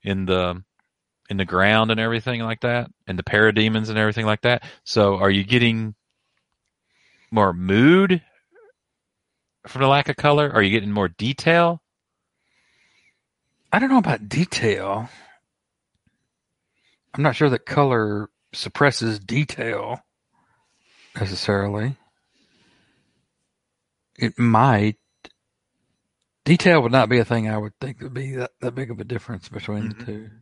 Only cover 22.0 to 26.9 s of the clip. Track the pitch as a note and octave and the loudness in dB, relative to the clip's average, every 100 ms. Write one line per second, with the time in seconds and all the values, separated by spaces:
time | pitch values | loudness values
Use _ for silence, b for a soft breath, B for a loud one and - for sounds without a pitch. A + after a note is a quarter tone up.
22 | _ _ _ _ _ _ _ _ _ _ | _ _ _ _ _ _ _ _ _ _
23 | _ _ _ _ _ _ _ _ _ _ | _ _ _ _ _ _ _ _ _ _
24 | _ _ A#2+ - A#2+ A2+ C3 A2 G#2+ G#2+ | _ _ -6 0 2 4 4 4 0 -4
25 | _ _ - _ _ _ _ _ _ _ | _ _ -20 _ _ _ _ _ _ _
26 | _ _ _ _ - F3 F3 E3 A#2 | _ _ _ _ 2 4 6 4 4